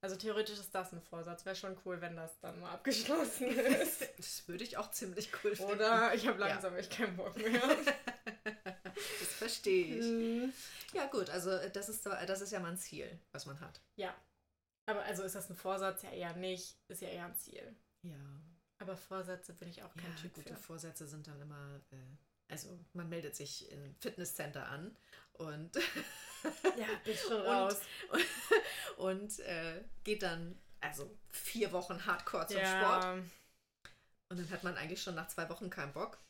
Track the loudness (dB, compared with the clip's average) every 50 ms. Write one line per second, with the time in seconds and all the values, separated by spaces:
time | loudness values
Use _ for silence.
0 | -2 -4 -4 -2 0 2 2 2 2 2 0 -6 -8 -4 -2 -2 -2 -2 -6 -10
1 | -10 -8 -8 -8 -6 -8 -8 -8 -6 -6 -4 -4 -4 -6 -6 -6 -4 -4 -4 -2
2 | -2 -6 -6 -6 -8 -8 -10 -10 -10 -10 -8 -8 -8 -8 -8 0 2 4 4 4
3 | 4 4 4 4 4 2 0 0 2 2 4 6 8 8 8 6 6 2 2 0
4 | -2 -4 -4 -8 -6 -6 -6 -6 -6 -6 -6 -6 -6 -4 -2 -4 -4 -2 -2 -4
5 | -4 -2 -2 -4 -4 -4 -4 0 0 0 0 2 2 0 4 6 8 8 10 8
6 | 8 8 6 6 6 4 4 4 4 4 4 2 0 0 -2 -2 -4 -4 0 0
7 | 0 0 0 -2 -4 -4 -2 0 2 4 6 6 8 8 8 8 8 2 2 2
8 | -2 -6 -8 -6 -8 -8 -8 -4 -6 -6 -6 -4 -8 -10 -10 -8 -10 -8 -6 -6
9 | -4 -4 -4 -2 -2 -4 -2 -2 -2 -2 -2 2 4 8 8 8 8 6 2 2
10 | 4 4 4 4 4 4 4 4 2 0 -2 -4 -10 -12 -10 -12 -12 -4 -2 -2
11 | -2 2 2 0 0 2 0 0 2 2 2 2 2 0 -2 -4 -4 -4 -6 -4
12 | -2 -2 -2 -2 0 0 0 -2 -2 -2 -2 -2 -2 -2 -4 -4 -6 -6 -6 -8
13 | -8 -8 -10 -14 -16 _ -10 -10 -8 -8 -10 -10 -12 -14 -14 -18 -20 _ _ -4
14 | -4 -4 -4 -8 -16 _ _ _ _ _ _ _ _ _ _ _ _ 0 0 0
15 | 0 -2 -2 -2 -2 -4 -4 -6 -6 -8 -10 -4 -2 0 0 2 2 0 0 -2
16 | -8 -8 -6 -6 -4 -4 -4 -2 -2 -2 -2 -2 -6 -10 -12 _ _ _ -10 -8
17 | -6 -6 -6 -6 -6 -6 -6 -6 -8 -6 -10 -12 -12 -12 -14 -18 _ _ _ _
18 | -12 -10 -10 -10 -10 -12 -12 -14 -16 -18 -20 -20 _ _ _ _ -6 -6 -6 -6
19 | -8 -6 -6 -4 -4 -4 -6 -6 -8 -14 -14 -12 -12 -12 -10 -12 -14 -12 -12 -10
20 | -8 -8 -8 -8 -10 -10 -10 -12 -12 -10 -12 -12 -10 -12 -10 -10 -8 -10 -8 -10
21 | -10 -10 -10 -10 -10 -10 -12 -12 -12 -12 -12 -12 -12 -12 -12 -14 -14 _ -18 -16
22 | -16 -16 -18 -18 _ _ _ _ _ _ -10 -8 -8 -10 -12 -14 -16 -10 _ -6
23 | -6 -4 -4 -4 -4 -4 -6 -6 -6 -6 -6 -8 -8 -10 -12 -12 -12 -12 -12 -6
24 | -6 -6 -4 -4 -4 -4 -2 -4 -4 -4 -4 -6 -4 -4 -4 -6 -6 -8 -10 -14
25 | -20 -20 -20 -20 -20 -20 _ -8 -6 -6 -4 -6 -8 -2 0 0 0 2 0 -4
26 | -6 -6 -10 -12 -12 -12 -14 -4 -4 -4 -4 4 4 4 4 4 0 -2 -2 -2
27 | 0 -2 -2 0 2 2 2 4 4 6 6 6 6 6 4 2 -2 -6 -8 -10
28 | -6 2 4 4 4 4 2 -6 6 8 8 8 8 4 -4 -4 -4 -6 -4 0
29 | 2 2 2 2 -2 -4 -6 -6 -4 -2 -2 -2 -2 -2 -4 -6 -6 -6 -6 -4
30 | 0 0 0 2 2 0 0 -2 -4 -6 -8 -10 -14 -16 -10 -4 -4 -4 -4 -4
31 | -8 -8 -10 -14 -14 -10 -8 -6 -4 -2 2 2 2 2 2 0 0 0 -4 -2
32 | 2 2 2 2 2 0 0 0 0 2 2 4 6 6 6 8 8 8 8 8
33 | 6 4 0 -2 -4 -8 -12 -18 -20 -20 _ _ _ _ _ _ _ -20 -20 _
34 | _ _ _ _ _ _ -6 -4 -4 -4 -4 -2 -2 -2 0 0 -2 -2 -2 -2
35 | -2 -2 -2 -2 -2 -4 -2 -4 -2 -2 -2 -4 -4 -4 -2 -2 -4 -2 -2 -2
36 | -4 -4 -4 -14 -20 -20